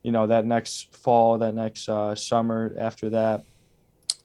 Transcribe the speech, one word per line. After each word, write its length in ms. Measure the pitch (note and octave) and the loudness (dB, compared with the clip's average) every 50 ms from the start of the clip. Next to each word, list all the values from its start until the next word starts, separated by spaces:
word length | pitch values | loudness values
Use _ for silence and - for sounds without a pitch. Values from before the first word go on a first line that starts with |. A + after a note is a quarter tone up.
| - | -4
you 80 | A#2+ | -2
know, 160 | A#2 A2+ A2 | 0 2 2
that 180 | G#2+ A#2 A2+ A2 | 4 2 2 2
next 500 | A#2 A#2 A2+ A2+ - - - - _ - | 2 0 0 0 -4 -10 -12 -14 _ -18
fall, 420 | - - C3 A#2+ A#2 A2+ A#2 A#2 | -4 0 4 4 6 6 4 4
that 180 | A2 A#2 A2 A2 | 2 0 -2 -2
next, 320 | A2+ A2 A2 - - - | -4 -6 -6 -8 -8 -6
uh, 280 | - G#2+ G#2+ G#2 G#2 G#2+ | -4 -2 -2 -2 -2 -4
summer 600 | - - - A#2+ A#2 A2+ A#2 A2+ A2+ A2+ A2 - - | -6 -4 -2 0 0 0 0 -2 -2 -4 -4 -4 -6
after 300 | A2+ A2 - - A2 G#2+ | -6 -6 -6 -6 -6 -2
that, 320 | A2 A2+ A2+ A2 G#2+ G#2+ - _ _ _ _ _ _ _ _ _ _ _ _ - - - | 0 0 0 0 0 -2 -6 _ _ _ _ _ _ _ _ _ _ _ _ -10 -10 -8